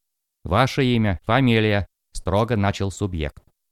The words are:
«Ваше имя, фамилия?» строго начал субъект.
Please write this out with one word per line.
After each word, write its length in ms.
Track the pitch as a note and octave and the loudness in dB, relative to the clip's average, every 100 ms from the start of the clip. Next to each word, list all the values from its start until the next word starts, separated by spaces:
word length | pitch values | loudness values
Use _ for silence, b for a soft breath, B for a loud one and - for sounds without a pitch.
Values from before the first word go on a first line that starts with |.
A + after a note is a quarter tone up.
| _ _ _ _ | _ _ _ _
«Ваше 400 | - G2+ C3 - C3 | -2 0 0 0 0
имя, 340 | A#2+ G#2+ F#2 | 2 0 -2
фамилия?» 640 | - A#2+ C3 A2+ G#2+ G2+ E2+ _ _ | 0 2 4 2 2 0 -4 _ _
строго 420 | - - G2 A2+ A2 | -10 -2 0 0 0
начал 340 | G2 - G2 | 0 -2 -4
субъект. 540 | - G2+ F2 D2 - _ _ _ | -4 -6 -4 -8 -10 _ _ _